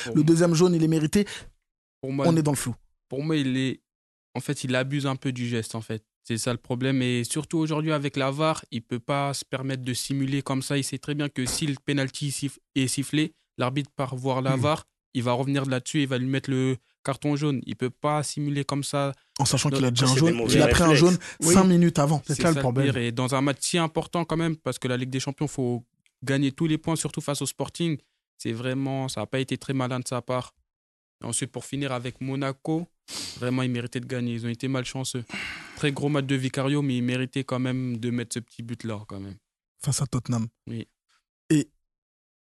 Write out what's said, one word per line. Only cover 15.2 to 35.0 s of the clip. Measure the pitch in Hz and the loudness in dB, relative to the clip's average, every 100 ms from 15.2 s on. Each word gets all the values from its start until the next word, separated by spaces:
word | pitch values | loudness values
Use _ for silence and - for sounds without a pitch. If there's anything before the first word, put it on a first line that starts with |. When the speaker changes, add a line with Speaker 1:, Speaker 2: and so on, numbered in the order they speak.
Speaker 1:
va | 120 | 0
revenir | 123 135 139 | 2 2 0
là-dessus | 135 127 - 156 | 0 -2 -2 -2
et | 139 | 0
va | 127 | 0
lui | 131 | 0
mettre | 135 - | -2 0
le | 131 131 131 _ _ | 0 0 -2 _ _
carton | - 135 147 143 | -6 -2 -2 0
jaune. | 151 135 | 0 -2
Il | - - | -4 -4
peut | 123 | -6
pas | - 151 151 | -2 -2 0
simuler | 143 - 147 143 | -2 -4 -2 -2
comme | 139 143 | -2 -4
ça. | 139 143 139 135 _ - | -2 -2 -4 -6 _ -2
Speaker 2:
En | |
sachant | 131 135 147 | 2 2 2
Speaker 1:
Donc, | 135 | 2
Speaker 2:
qu'il | 127 | 2
a | |
déjà | 120 131 | 4 4
Speaker 3:
c'est | |
Speaker 2:
un | |
Speaker 3:
des | 131 | 4
Speaker 2:
jaune, | 165 | 4
Speaker 3:
mauvais | 120 113 | 4 4
Speaker 2:
il | - | 6
a | 151 | 6
pris | - | 6
un | 165 | 6
Speaker 3:
réflexes. | 147 170 | 8 8
Speaker 2:
jaune | 175 - - | 6 -2 -2
Speaker 4:
Oui. | 160 | 6
Speaker 2:
cinq | 180 | 8
minutes | 190 175 170 160 | 8 8 6 6
avant. | 143 151 - | 4 2 0
Speaker 4:
C'est | |
Speaker 1:
C'est | 143 | 2
Speaker 4:
ça | 175 | 2
le | |
Speaker 1:
ça | 147 | 4
le | |
Speaker 4:
problème. | 131 123 143 | 2 2 2
Speaker 1:
pire. | 127 | 2
Et | 120 | -2
dans | 117 127 135 | 0 0 2
un | |
match | 143 135 | 0 0
si | - 175 | 0 0
important | 160 165 156 180 | 0 -2 -4 -4
quand | 170 160 | -2 0
même, | 165 156 | 0 -2
parce | 131 127 | -4 -4
que | 127 | -2
la | 123 | -2
Ligue | 127 | -2
des | 131 | -4
Champions, | 143 135 147 | -4 -4 -4
faut | - 123 120 - _ _ _ | -2 -2 -2 -6 _ _ _
gagner | 123 139 139 | -2 0 0
tous | - 165 | 0 0
les | 156 | 0
points, | 165 160 | 0 -2
surtout | 147 - | -2 -6
face | 151 143 | -4 -4
au | 139 | -4
Sporting. | - 131 - 170 143 - _ _ _ | -6 -8 -4 -4 -4 -8 _ _ _
C'est | 120 | -6
vraiment, | 113 127 131 135 135 131 | -4 -4 -2 -2 -2 -4
ça | - | -4
a | 104 | -4
pas | 131 | -2
été | 131 131 | -2 -4
très | - | -2
malin | 135 127 127 | -2 -2 -4
de | 123 | -4
sa | 123 | -6
part. | - 127 123 _ _ _ _ _ _ _ | -4 -4 -6 _ _ _ _ _ _ _
Et | 113 | -6
ensuite, | 113 135 | -6 -6
pour | 123 | -8
finir | - 139 139 | -8 -6 -4
avec | 123 123 - | -4 -6 -8
Monaco, | 131 135 139 135 - 160 175 _ - - - - | -6 -2 -4 -4 -4 -4 -4 _ -14 -12 -12 -6
vraiment, | 123 127 | -2 0
ils | 127 | 0
méritaient | 120 120 127 | -2 -4 -8
de | 123 | -6
gagner. | 127 120 | -4 -4
Ils | 117 | -4
ont | 117 | -4
été | 117 131 | -4 -4
malchanceux. | 135 127 135 | -4 -4 -6